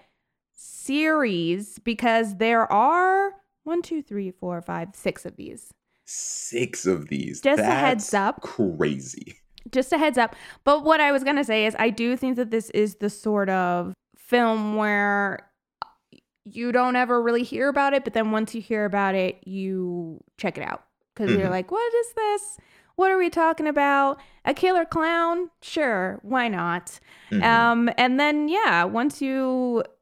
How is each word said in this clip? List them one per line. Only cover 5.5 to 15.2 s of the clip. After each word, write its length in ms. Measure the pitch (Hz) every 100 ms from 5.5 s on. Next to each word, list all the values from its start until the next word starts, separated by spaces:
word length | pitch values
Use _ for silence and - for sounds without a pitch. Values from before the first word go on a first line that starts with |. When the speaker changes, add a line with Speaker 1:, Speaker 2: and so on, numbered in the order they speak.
| - - _ _ _ -
Speaker 2:
Six 800 | - - - - 120 131 - 92
of 220 | 87 71
these. 340 | 71 - -
Speaker 1:
Just 180 | 269 277
a 40 |
Speaker 2:
That's 160 | 208 262
Speaker 1:
heads 320 | 277 233 -
up. 280 | 202 202 -
Speaker 2:
crazy. 960 | - - 107 80 76 67 65 - - - _ - -
Speaker 1:
Just 200 | 262 -
a 60 | 320
heads 200 | 302 247
up. 160 | 226 - - -
But 200 | 277 294
what 160 | 302 311
I 120 | 294
was 120 | 277
gonna 200 | 269 285
say 220 | 247 220 214
is 100 | -
I 100 | 233
do 260 | 208 233 254
think 200 | 262 240
that 160 | 226
this 180 | 226 -
is 240 | - 214 -
the 140 | 208
sort 400 | - 214 208 196
of 440 | 190 180 175 180 185 _ _
film 600 | - 240 226 220 214 214
where 760 | 208 208 202 202